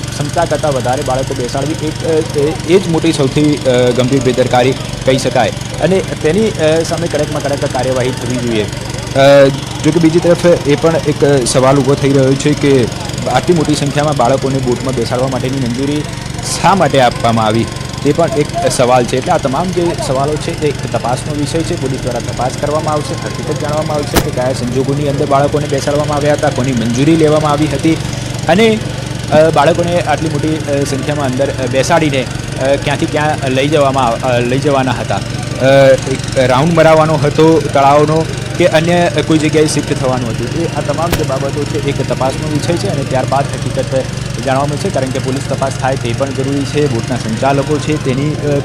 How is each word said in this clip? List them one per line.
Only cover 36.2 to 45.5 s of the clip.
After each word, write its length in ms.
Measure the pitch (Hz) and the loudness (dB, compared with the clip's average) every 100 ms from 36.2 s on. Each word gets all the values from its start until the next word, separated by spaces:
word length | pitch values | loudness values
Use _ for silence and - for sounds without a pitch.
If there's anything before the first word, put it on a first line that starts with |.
| - 135 | -4 0
રાઉન્ડ 360 | 127 127 160 | 2 2 2
મરાવવાનો 400 | 165 160 156 156 | 4 6 6 4
હતો 460 | 151 147 143 160 160 | 2 0 4 4 4
તળાવનો 640 | 143 143 139 147 151 160 156 - - - | 2 2 4 6 4 0 -2 -6 -8 0
કે 80 | 175 | 2
અન્ય 440 | 165 165 175 175 151 147 | 4 2 2 2 0 2
કોઈ 120 | 160 | 2
જગ્યાએ 280 | 151 156 151 | 2 2 2
શિફ્ટ 260 | 147 - | 0 -4
થવાનું 380 | 139 131 127 120 | -2 -2 -2 -2
હતું. 320 | 117 117 151 | -4 -4 -4
એ 40 | 165 - | -4 -4
આ 40 | |
તમામ 300 | 151 143 170 | -4 -2 -2
જે 140 | 170 | -2
બાબતો 400 | 143 135 139 143 | -2 -2 -2 -4
છે 240 | 143 151 139 | -4 -2 -2
એક 200 | 139 120 | -2 -2
તપાસનો 400 | 120 131 135 151 | 0 -2 -2 -4
વિષય 240 | 151 151 | -2 -2
છે 160 | 170 202 | -2 -2
અને 160 | 147 117 | -4 -2
ત્યારબાદ 360 | 131 123 135 | -2 0 0
હકીકત 600 | 139 - 123 135 120 135 123 - - - | -2 -4 -4 -4 -2 -2 -4 -6 -8 -6
જાણવા 220 | 131 131 143 | -2 0 0
મળશે. 220 | 143 190 | -2 -2
કારણ 180 | 143 131 | -2 -2
કે 120 | 127 | -4
પોલીસ 240 | 127 131 | -4 -4
તપાસ 240 | - | -4